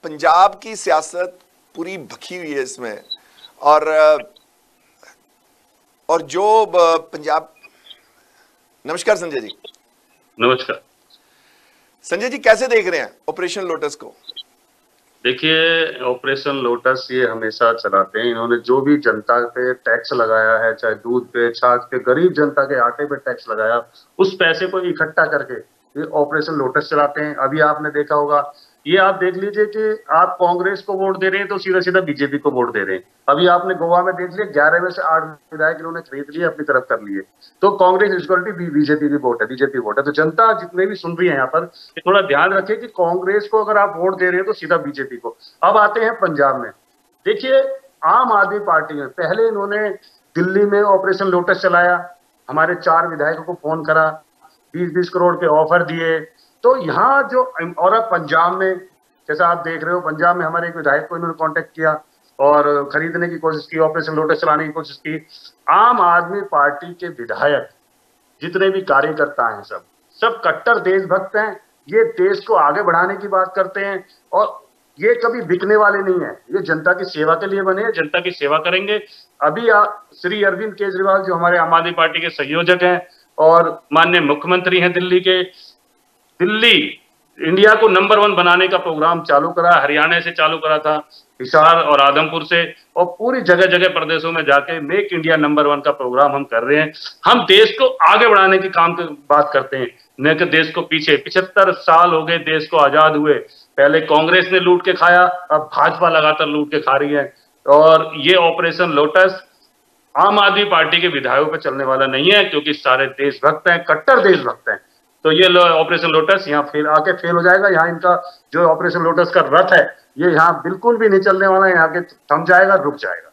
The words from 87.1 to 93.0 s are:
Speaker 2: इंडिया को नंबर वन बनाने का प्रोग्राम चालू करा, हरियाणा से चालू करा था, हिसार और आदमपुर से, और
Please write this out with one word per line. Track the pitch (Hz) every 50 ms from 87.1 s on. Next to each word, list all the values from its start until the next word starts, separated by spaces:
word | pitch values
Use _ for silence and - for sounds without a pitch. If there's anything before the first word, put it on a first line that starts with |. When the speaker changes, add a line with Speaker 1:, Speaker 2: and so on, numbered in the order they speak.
| _ _ _ _ _ -
Speaker 2:
इंडिया | - 160 175 190 208 214 220
को | 214 220
नंबर | 214 185 185 202 208 214 208
वन | 208 208 196
बनाने | 180 175 175 175 180 185
का | 185 190
प्रोग्राम | 175 - 175 160 151 156 165 170 170 151
चालू | - 147 143 156 170
करा, | 170 175 170 175
हरियाणा | 175 156 135 143 147 151 151 160 170 170
से | 165 170
चालू | 170 - 156 156 165
करा | 160 156 156 156
था, | 151 151 156 151 151 - _ _ - _ _ _ _
हिसार | 127 131 - 156 156 160 170 165 160
और | 143 147 139
आदमपुर | 139 139 139 147 160 156 160 165 151
से, | 151 175 170 170 156 - _ _ _ _
और | 170